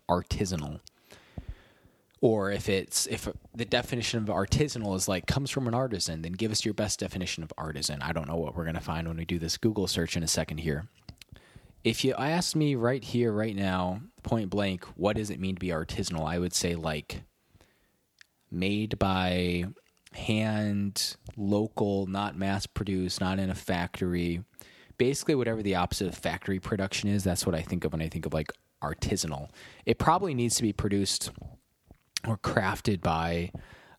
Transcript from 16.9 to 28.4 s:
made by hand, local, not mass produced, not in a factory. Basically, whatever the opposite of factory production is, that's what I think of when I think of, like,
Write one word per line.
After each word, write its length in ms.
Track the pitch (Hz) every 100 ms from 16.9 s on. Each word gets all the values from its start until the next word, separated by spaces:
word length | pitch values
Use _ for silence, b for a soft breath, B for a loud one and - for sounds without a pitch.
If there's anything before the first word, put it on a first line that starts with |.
| 76 - 78 - _ b b b b b b b - - _ -
made 480 | 87 95 104 107 104
by 680 | 98 92 90 90 90 87 92 - _ _ -
hand, 1040 | - - 110 110 107 104 101 101 - - - - -
local, 680 | 101 104 107 - 104 98 92
not 320 | 98 104 80
mass 300 | 98 95 -
produced, 520 | - 101 92 90 -
not 200 | 92 98
in 100 | 95
a 60 | 90
factory. 880 | - 87 87 - 90 87 87 85 - - B B B B
Basically, 340 | 127 143 -
whatever 300 | 139 113 113
the 100 | 101
opposite 340 | 90 90 - 92
of 60 |
factory 460 | - - 87 - 95
production 500 | - 101 95 - 104
is, 140 | 101
that's 240 | 95 87 95
what 80 | 82
I 80 |
think 200 | - 90
of 100 | 82
when 80 | 80
I 60 | 80
think 180 | 82 78
of, 60 |
like, 160 | 78